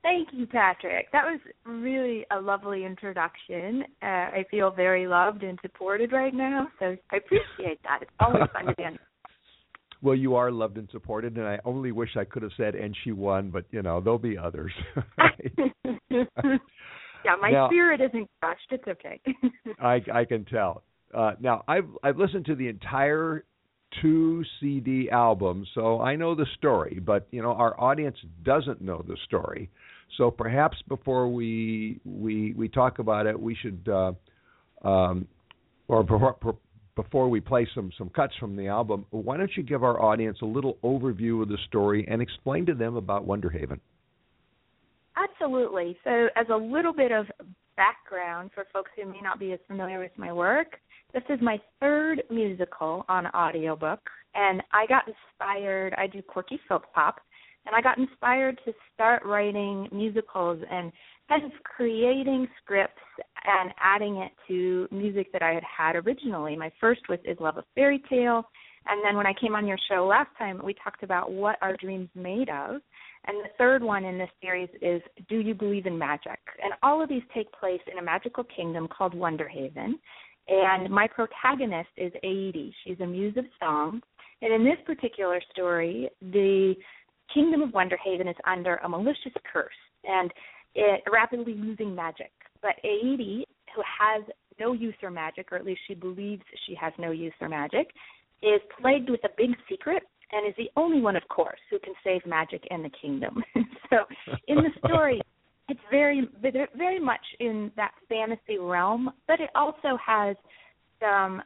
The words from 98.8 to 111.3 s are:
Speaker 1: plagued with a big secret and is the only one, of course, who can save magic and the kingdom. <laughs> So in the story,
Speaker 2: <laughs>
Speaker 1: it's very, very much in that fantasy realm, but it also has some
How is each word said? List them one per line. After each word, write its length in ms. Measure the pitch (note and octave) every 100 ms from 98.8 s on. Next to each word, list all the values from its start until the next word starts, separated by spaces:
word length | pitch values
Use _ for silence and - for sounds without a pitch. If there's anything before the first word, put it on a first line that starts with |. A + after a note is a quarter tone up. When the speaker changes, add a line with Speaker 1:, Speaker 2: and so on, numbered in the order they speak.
Speaker 1:
plagued 280 | B3 C#4 B3
with 140 | A#3
a 60 | G#3 -
big 140 | B3 A#3+ -
secret 320 | F#4+ - F#4 - _ _
and 160 | G#3+ G#3
is 80 | G#3
the 140 | A#3 -
only 240 | E4 D#4
one, 160 | A3 F#3
of 120 | -
course, 320 | - E3 - _
who 80 | G3+
can 140 | - F#3+
save 220 | F#3+ F3+ -
magic 380 | D#3+ E3 F3+ -
and 140 | F3
the 60 | D#3 -
kingdom. 420 | D3 C3+ B2 - - A#3+
<laughs> 80 | A#3 - -
So 160 | A#3 G#3 - - A#2+ -
in 80 | D4+
the 160 | D#4+ - -
story, 340 | E4 D4 A#3 - _ _
Speaker 2:
<laughs> 240 | _ -
Speaker 1:
it's 100 | B3+ -
very, 360 | C4+ D4 C#4+ B3 -
very 580 | B3 B3+ C#4+ A#3+ F4+ F#4+
much 220 | C#4 - - -
in 320 | A#3+ G#3+ G#3 -
that 160 | G#3 _ _
fantasy 480 | A3 A3 A3+ - G#3
realm, 520 | F3+ F3+ F#3 A#3 B3+ - -
but 120 | E4
it 120 | D4+ -
also 440 | D4 D4+ C#4+ B3
has 320 | - A3 G#3 G3 _ - - _ _ _
some 440 | G#3+ G3+ F#3+